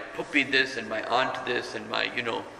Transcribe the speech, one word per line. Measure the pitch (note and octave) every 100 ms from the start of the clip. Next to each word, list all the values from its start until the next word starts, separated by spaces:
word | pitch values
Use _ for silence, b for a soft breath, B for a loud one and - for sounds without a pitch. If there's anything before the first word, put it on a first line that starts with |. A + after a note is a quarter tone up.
| - -
puppy | - D3
this | B2+ C3 C3 A#2+
and | G#2+
my | A2
aunt | - B2 C3 - A#2+
this | B2 - A2+
and | A2
my, | G#2+ A2 B2
you |
know, | A#2 G#2+ -